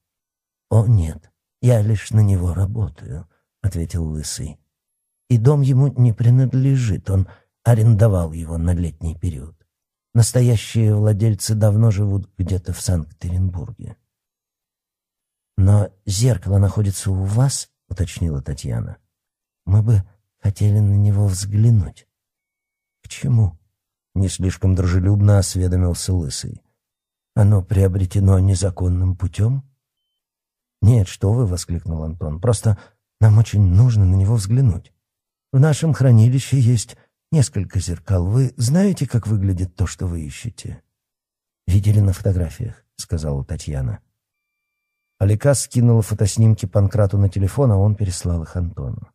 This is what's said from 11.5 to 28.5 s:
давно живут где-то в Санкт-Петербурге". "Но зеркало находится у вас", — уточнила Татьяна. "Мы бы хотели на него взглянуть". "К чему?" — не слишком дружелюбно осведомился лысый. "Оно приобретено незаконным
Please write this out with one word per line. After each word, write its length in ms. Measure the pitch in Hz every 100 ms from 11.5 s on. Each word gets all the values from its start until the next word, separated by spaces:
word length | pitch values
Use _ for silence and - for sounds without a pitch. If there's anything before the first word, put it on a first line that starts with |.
| 107
давно 360 | 107 104 113
живут 380 | 95 104 98 95 -
где-то 340 | 90 92 -
в 80 | 85
Санкт-Петербурге". 1160 | - 87 76 - 87 90 95 87 - - - - _ _ _ _ _ _ _ _ _ _ _ _ _ _ _ -
"Но 320 | 95 104 104 - -
зеркало 540 | 95 127 98 92 98
находится 520 | 98 110 98 95 95
у 120 | 95
вас", — 460 | 95 107 139 - - _ _
уточнила 520 | 95 85 - 85 69
Татьяна. 560 | 69 71 71 58 50 92 _ _ _ _ _ _ -
"Мы 160 | 104
бы 220 | 107 104 - _ _ _
хотели 420 | 104 - 104 104
на 140 | 101
него 320 | 101 101 101 104
взглянуть". 840 | 92 98 104 113 110 71 - _ _ _ _ _ _ _ _ _ _
"К 60 | -
чему?" — 480 | - - 117 101 - _ _ _ _ _ 95
не 140 | 95
слишком 460 | - 92 - 95 92
дружелюбно 640 | 90 90 92 101 101 101
осведомился 760 | 92 92 90 92 90 85 -
лысый. 480 | 92 73 - - 110 _ _ _ _ _ _ _
"Оно 300 | - 101 104
приобретено 720 | 87 95 95 95 92 101 98 95
незаконным 760 | 95